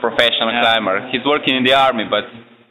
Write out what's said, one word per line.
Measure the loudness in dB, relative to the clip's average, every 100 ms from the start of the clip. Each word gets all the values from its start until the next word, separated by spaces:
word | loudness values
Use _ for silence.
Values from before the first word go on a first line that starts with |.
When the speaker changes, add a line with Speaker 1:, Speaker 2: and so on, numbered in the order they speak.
| -6
Speaker 1:
professional | 2 2 2 -2
Speaker 2:
Yeah. | 0
Speaker 1:
climber. | 2 2 0 -4 -4
He's | -4 -2
working | -2 0 0
in | 2
the | 4 2
army, | 0 -2 -4
but | -4 -16 -20 -20 _